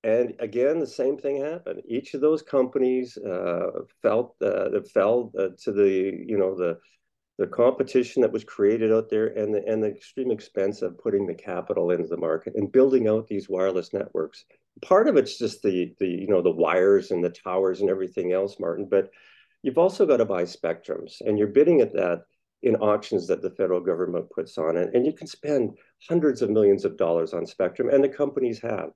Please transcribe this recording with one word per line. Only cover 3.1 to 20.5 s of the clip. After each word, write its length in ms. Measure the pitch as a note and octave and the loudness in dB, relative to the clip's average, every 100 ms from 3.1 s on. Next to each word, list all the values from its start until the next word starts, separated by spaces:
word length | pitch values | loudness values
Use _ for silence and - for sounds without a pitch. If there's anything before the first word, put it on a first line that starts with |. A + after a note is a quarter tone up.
| - | -8
uh, 640 | G#2 F2+ F2+ E2+ F2+ - - _ | -8 -4 -2 -2 -4 -6 -12 _
felt, 340 | A2+ G#2+ A#2+ _ | 0 0 -2 _
uh, 400 | G2+ F#2+ G2 G2+ F2+ | -2 0 0 -2 -2
fell, 380 | - G2 A#2+ A2+ - | 2 2 2 0 -4
uh, 120 | F#2+ F2+ | -4 -4
to 80 | - | -6
the, 500 | G2+ G2+ F#2+ F#2+ F2+ - | 2 4 4 -2 -4 -4
you 120 | G#2 | 0
know, 180 | F#2+ F#2+ | 0 0
the, 220 | F2 D#2+ _ _ _ _ _ - | -4 -4 _ _ _ _ _ -6
the 100 | G2 | -6
competition 760 | - A#2+ C3 C3 B2+ B2 - | 2 2 2 0 0 0 0
that 100 | A2+ | 0
was 120 | A#2 - | 0 -8
created 480 | - G2+ A2+ A2 | 0 2 2 2
out 160 | A2 A2 | 2 0
there 180 | G#2+ A2 | -2 -2
and 260 | G#2+ G#2 | -2 -2
the, 140 | G#2 G#2 | -2 -2
and 160 | A2 | -2
the 60 | G#2+ | -2
extreme 420 | G2+ - - B2+ | -6 -14 -8 -4
expense 500 | A2 - - G2 G#2 | -4 -6 -4 -4 -2
of 160 | F#2 F2 | -8 -6
putting 260 | A#2 G2+ F#2+ | -2 -2 -2
the 80 | |
capital 580 | E2+ - F2+ F2 F2+ F2 | -8 -8 -8 -4 -2 0
into 160 | F2 D#2+ | 0 -2
the 80 | E2+ | -4
market 380 | E2 D#2+ - - | -2 -2 -4 -6
and 160 | G2+ | 0
building 380 | C3+ C3 C3 A2 | 4 6 4 2
out 180 | A2 A2 | 0 -2
these 220 | G2+ F#2+ | -8 -4
wireless 420 | F#2 F#2+ F#2 E2+ | -2 0 -2 -4
networks. 540 | G2 - F2+ D#2 - _ _ _ - | -6 -6 -6 -6 -10 _ _ _ -20
Part 280 | - F#3 A3+ | 2 4 6
of 80 | F3+ | 4
it's 200 | - - | 2 -2
just 260 | A2 - | -6 -2
the, 300 | G#2 F#2 F2 - | -2 0 -4 -4
the, 80 | F#2+ | -4
you 200 | F2 F#2+ | -4 0
know, 140 | F#2+ | 2
the 100 | F2 | 2
wires 600 | D#2+ E2 F2+ F#2+ G2+ - | 2 2 4 6 4 2
and 100 | F2+ | -2
the 80 | F2 | -2
towers 500 | - F#2+ F#2 F#2+ F#2 | -4 -6 0 0 0
and 80 | G2+ | -2
everything 420 | F#2+ F#2 - F2+ | -2 -4 -4 -2
else, 260 | F#2 G2 - | -2 -2 -4
Martin, 280 | F2 E2 G2 | -6 -6 0
but 200 | G2 F#2 _ - _ _ _ | 0 0 _ -20 _ _ _
you've 140 | C3+ B2+ | -4 2
also 280 | F3+ F3+ F#3 | 0 2 2
got 120 | B2+ | 4
to 80 | A2 | 2
buy 180 | F#2 | 0
spectrums, 760 | F2 | -4